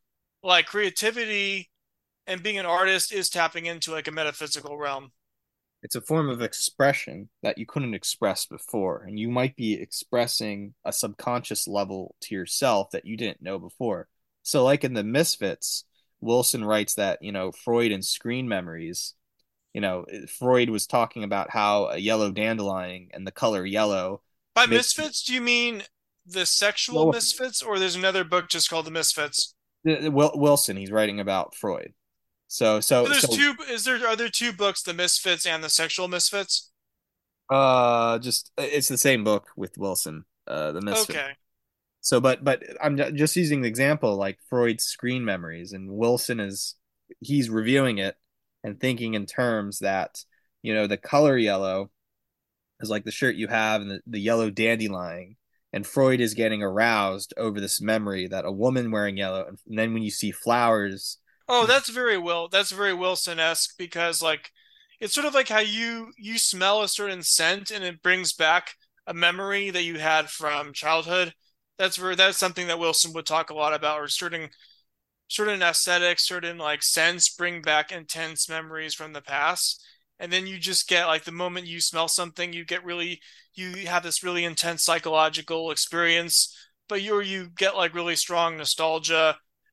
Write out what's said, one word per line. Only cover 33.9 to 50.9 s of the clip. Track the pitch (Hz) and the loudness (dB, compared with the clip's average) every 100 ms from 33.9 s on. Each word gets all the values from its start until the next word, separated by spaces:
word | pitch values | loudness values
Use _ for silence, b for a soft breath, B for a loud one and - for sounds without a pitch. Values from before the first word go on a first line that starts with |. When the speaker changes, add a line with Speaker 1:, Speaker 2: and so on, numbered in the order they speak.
| 247 226 | 0 2
Speaker 1:
are | 220 | 0
there | 233 | 0
two | - 240 | 0 -2
books, | 185 202 185 | 0 0 0
The | 180 | -4
Misfits | 170 180 - 185 170 175 | -2 2 2 2 0 0
and | 160 | -2
The | 156 | 0
Sexual | - 160 - 180 | 0 2 0 -2
Misfits? | 180 - 202 185 - - _ _ _ _ _ _ _ - | 0 0 0 0 -2 -4 _ _ _ _ _ _ _ 0
Speaker 2:
Uh, | 135 135 127 120 117 117 117 | 4 6 6 6 4 2 0
just, | 123 117 - - | 0 -4 -4 -6
it's | 139 143 - | -2 0 0
the | 127 | 2
same | 139 123 104 | 4 4 4
book | 104 - - | 2 0 -10
with | 95 - | -10 -6
Wilson, | 98 90 - 80 - _ - | -4 -2 -4 -8 -14 _ -8
uh, | 76 76 | -4 -4
The | 80 | -4
Misfits. | 101 220 214 | -2 0 0
Speaker 1:
Okay. | 156 139 139 _ _ _ _ _ _ | -2 -6 -12 _ _ _ _ _ _
Speaker 2:
So, | - 123 | 0 4
but, | 131 127 139 | 4 2 2
but | 127 - - | 0 -2 -2
I'm | 151 143 | 0 0
ju-, | 143 | 0
just | 147 151 180 | 2 2 2
using | 160 143 | 2 2
the | 120 | 0
example, | 117 139 151 120 98 | 2 2 2 2 0
like, | 98 95 _ | -2 -6 _
Freud's | 123 120 113 - | 2 2 2 -4
screen | - 123 127 113 | -4 -4 -2 -2
memories, | 95 82 82 90 | -4 -6 -12 -12
and | 95 95 | -12 -10
Wilson | 101 117 120 - 117 | 0 2 2 0 -4
is, | 101 98 - - _ _ _ - | -4 -6 -8 -10 _ _ _ -16
he's | - 143 117 | 0 0 2
reviewing | 110 110 135 131 104 | 0 2 4 4 0
it | 95 - _ _ _ _ | -4 -6 _ _ _ _
and | 113 98 | -12 -4
thinking | 131 117 113 | -2 -2 -2
in | 107 101 | -4 -4
terms | - 123 110 101 - | -2 0 0 -4 -4
that, | 98 95 82 - - _ _ _ | -2 -2 -2 -8 -20 _ _ _
you | - | -2
know, | 107 | 0
the | 104 | 0